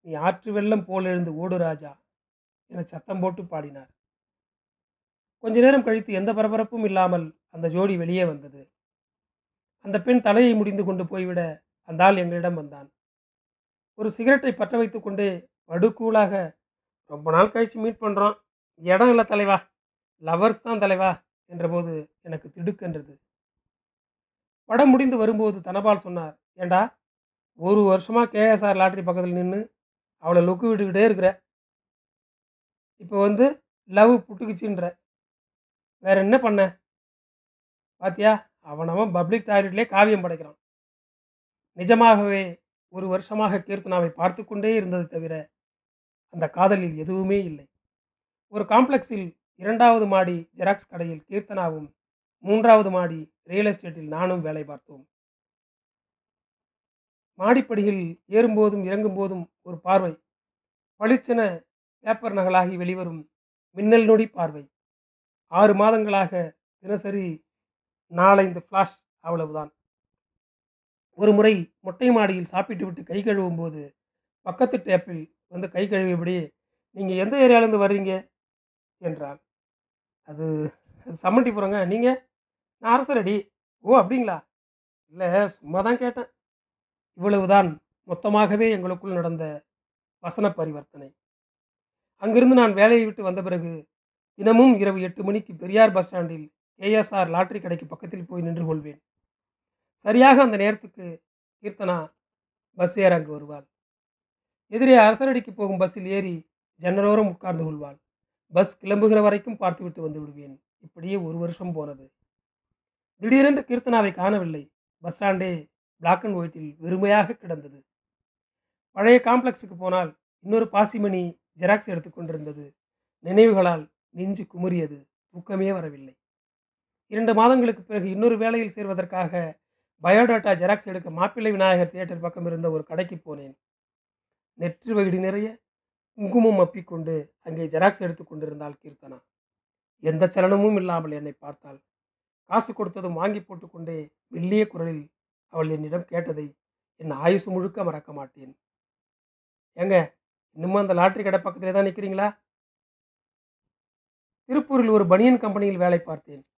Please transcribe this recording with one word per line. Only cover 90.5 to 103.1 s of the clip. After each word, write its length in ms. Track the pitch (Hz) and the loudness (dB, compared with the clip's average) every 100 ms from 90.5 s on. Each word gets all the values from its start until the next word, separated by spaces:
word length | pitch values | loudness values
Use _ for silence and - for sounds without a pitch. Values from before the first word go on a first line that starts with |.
| 180 156 147 139 143 139 _ _ _ _ _ _ _ _ _ _ - | -2 -8 -8 -16 -20 -20 _ _ _ _ _ _ _ _ _ _ -8
அங்கிருந்து 380 | 202 226 254 | 2 4 6
நான் 180 | 254 226 | 6 6
வேலையை 320 | 196 214 233 | 6 6 6
விட்டு 180 | 220 208 | 2 -4
வந்த 200 | 190 180 | -6 -4
பிறகு 460 | 185 180 165 160 - _ _ _ _ | -4 -6 -6 -10 -16 _ _ _ _
தினமும் 420 | - 202 226 262 220 | -2 4 8 8 6
இரவு 240 | 196 190 | 2 -2
எட்டு 240 | 185 180 | -6 -6
மணிக்கு 300 | 190 208 208 | -4 -4 -6
பெரியார் 380 | 165 180 208 220 | -14 -2 4 6
பஸ் 140 | 185 180 | 4 -2
ஸ்டாண்டில் 480 | 185 165 160 151 _ _ - | -6 -6 -8 -14 _ _ -8
கே 140 | 196 | 0
எஸ் 240 | 214 208 | 0 0
ஆர் 140 | 202 170 | -2 0
லாட்டரி 320 | 165 185 208 | 0 -2 -4
கடைக்கு 260 | 175 170 165 | -8 -8 -10
பக்கத்தில் 400 | 165 175 190 170 | -16 -14 -14 -12
போய் 160 | 180 | -10
நின்று 220 | 170 170 | -8 -6
கொள்வேன். 380 | 160 156 147 143 _ _ _ _ _ _ _ _ _ | -6 -6 -8 -20 _ _ _ _ _ _ _ _ _
சரியாக 480 | _ 202 233 262 262 | _ 0 6 8 8
அந்த 140 | 262 208 | 6 2
நேரத்துக்கு 640 | 202 208 202 - 175 165 _ _ _ _ | -2 -2 -10 -18 -16 -16 _ _ _ _
கீர்த்தனா 520 | 208 202 190 175 156 _ _ _ _ _ _ | -14 -8 -6 -6 -8 _ _ _ _ _ _
பஸ் 240 | - 175 202 | -4 -4 2
ஏற 160 | 190 | 4